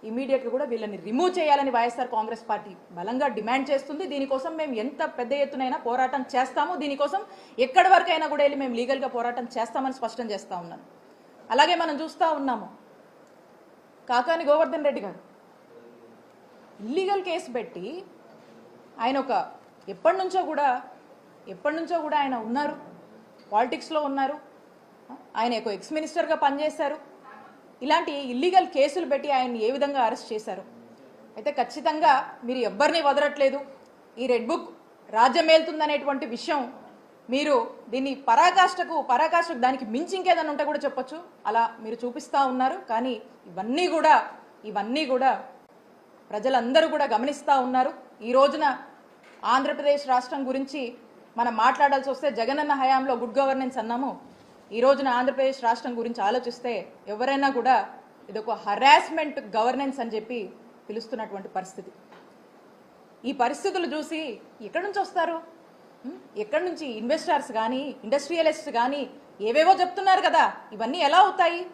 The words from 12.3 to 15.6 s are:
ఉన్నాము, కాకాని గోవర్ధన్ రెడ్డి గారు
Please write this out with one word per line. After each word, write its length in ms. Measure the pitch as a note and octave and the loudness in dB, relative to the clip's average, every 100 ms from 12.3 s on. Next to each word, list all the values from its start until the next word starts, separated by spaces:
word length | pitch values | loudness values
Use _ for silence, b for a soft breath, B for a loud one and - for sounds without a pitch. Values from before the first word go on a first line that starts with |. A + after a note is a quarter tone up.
| D4+ | 2
ఉన్నాము, 300 | C#4 A3+ F#3 - - - - - - - - - - - _ - - | -2 -4 -6 -18 -20 -20 -20 -20 -20 -20 -20 -20 -20 -20 _ -20 -2
కాకాని 340 | A#3+ E4+ E4 D4 | 0 2 0 4
గోవర్ధన్ 360 | D4+ D#4 D#4+ D4 | 4 4 2 0
రెడ్డి 140 | C4+ G3 | -2 -8
గారు 120 | E3+ - - - - | -12 -20 -20 -20 -20